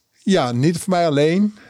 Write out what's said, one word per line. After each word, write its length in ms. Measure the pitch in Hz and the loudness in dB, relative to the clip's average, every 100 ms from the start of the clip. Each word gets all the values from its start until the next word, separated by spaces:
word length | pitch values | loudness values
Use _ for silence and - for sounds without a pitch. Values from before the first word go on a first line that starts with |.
| _ _ | _ _
Ja, 280 | 196 185 127 | -2 0 0
niet 260 | 120 151 165 | 0 -2 -2
voor 120 | - | -2
mij 180 | 175 170 | 0 0
alleen. 480 | 143 156 185 208 - | 2 2 2 -2 -4